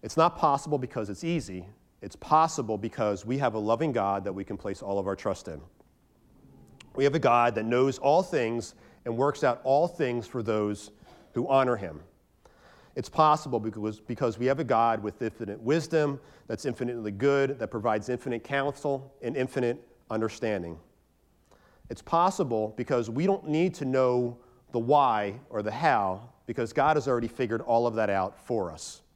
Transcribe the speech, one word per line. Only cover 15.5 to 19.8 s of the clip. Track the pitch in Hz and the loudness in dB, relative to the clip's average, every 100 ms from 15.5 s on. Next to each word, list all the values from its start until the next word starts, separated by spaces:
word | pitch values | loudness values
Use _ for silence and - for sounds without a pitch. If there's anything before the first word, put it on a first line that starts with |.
| 104 | -8
wisdom, | 113 156 156 160 147 139 - - _ | 0 0 2 0 0 -2 -10 -20 _
that's | 113 143 | -6 -6
infinitely | 117 120 120 107 | -4 -4 -4 -6
good, | 101 139 139 135 123 | 0 2 4 2 0
that | 110 | -6
provides | 117 110 107 101 | -2 0 0 -2
infinite | 123 135 117 | -4 -4 -6
counsel | - 139 139 139 151 135 131 _ | -2 -2 -2 -4 -4 -4 -6 _
and | 120 117 | -6 -4
infinite | 127 - 120 127 | -2 0 -2 -2